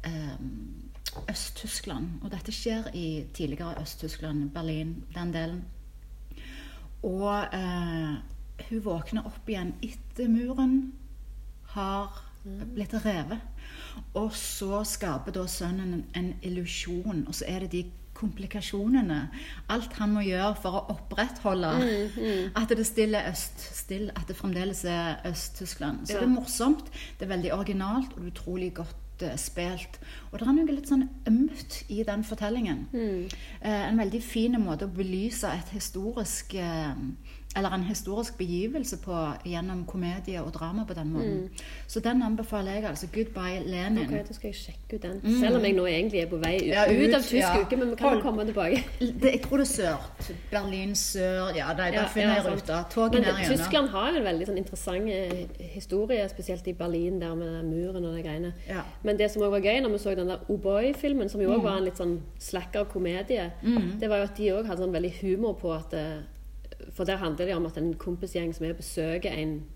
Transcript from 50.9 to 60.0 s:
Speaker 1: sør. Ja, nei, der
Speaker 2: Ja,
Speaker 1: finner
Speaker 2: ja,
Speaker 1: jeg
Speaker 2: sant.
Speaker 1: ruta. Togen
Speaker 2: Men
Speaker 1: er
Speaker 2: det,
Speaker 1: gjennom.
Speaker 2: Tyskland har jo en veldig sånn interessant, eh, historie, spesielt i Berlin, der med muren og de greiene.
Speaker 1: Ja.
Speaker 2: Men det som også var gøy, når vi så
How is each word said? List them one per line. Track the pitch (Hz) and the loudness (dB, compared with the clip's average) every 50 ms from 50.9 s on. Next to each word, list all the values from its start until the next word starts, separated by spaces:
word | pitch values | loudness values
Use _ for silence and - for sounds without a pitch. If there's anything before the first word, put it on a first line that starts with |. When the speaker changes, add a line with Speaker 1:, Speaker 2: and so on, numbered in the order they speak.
| 202 | 0
Speaker 1:
sør. | 196 - - - 196 185 185 185 185 185 190 165 | 0 0 0 0 2 2 2 2 2 0 0 0
Ja, | 160 135 143 165 | 0 0 0 2
nei, | 185 185 175 | 2 2 4
der | 175 | 4
Speaker 2:
Ja, | 214 214 | 4 2
Speaker 1:
finner | 190 - 220 202 | 4 4 4 6
Speaker 2:
ja, | 214 220 | 6 6
Speaker 1:
jeg | 208 185 | 6 4
Speaker 2:
sant. | 185 - 196 | 2 0 0
Speaker 1:
ruta. | - - 156 170 175 - | 0 0 0 0 -2 0
Togen | - 226 226 226 240 | 2 4 4 6 8
Speaker 2:
Men | 240 214 | 6 6
Speaker 1:
er | 180 - | 6 4
Speaker 2:
det, | 196 185 | 4 4
Speaker 1:
gjennom. | 170 262 | 4 4
Speaker 2:
Tyskland | - - 190 190 302 277 262 | 4 4 4 4 4 4 4
har | 202 190 214 269 | 2 2 2 2
jo | 349 | 2
en | 311 226 | 4 2
veldig | 190 170 165 180 | 2 2 2 0
sånn | 202 208 | 0 0
interessant, | 185 196 - - - - 196 180 185 208 220 | -2 -2 -4 -6 -6 -4 -2 0 0 0 0
eh, | 202 190 190 180 180 180 175 - - - 175 170 151 | 0 0 0 -2 -2 -4 -6 -8 -8 -10 -10 -8 -8
historie, | 196 - - 185 196 214 220 254 220 202 196 | -10 -4 0 0 0 2 4 2 2 2 0
spesielt | - - 175 - 180 175 175 | -2 -6 -4 -4 -4 -2 -2
i | 185 175 | -6 -4
Berlin, | 175 170 170 170 165 170 175 190 180 | -2 -2 0 2 2 2 2 0 0
der | 170 165 165 | -2 -2 -2
med | 165 170 165 165 165 165 | -2 -2 -4 -4 -2 -2
muren | 160 160 165 175 185 190 185 175 | 0 0 0 0 -2 -2 -2 -2
og | 165 165 | -2 -2
de | 165 160 | -4 -4
greiene. | 160 151 160 175 175 170 175 - | -4 -4 -2 -2 -4 -4 -8 -8
Speaker 1:
Ja. | - - 180 - - - - - | -6 -6 -6 -6 -8 -10 -2 0
Speaker 2:
Men | 214 208 | 0 4
det | 202 208 208 | 4 4 2
som | 208 214 | 4 2
også | 208 202 | 2 4
var | 196 202 | 4 4
gøy, | 190 202 220 262 | 4 4 4 4
når | 269 233 | 4 2
vi | 208 | 2
så | 208 | 2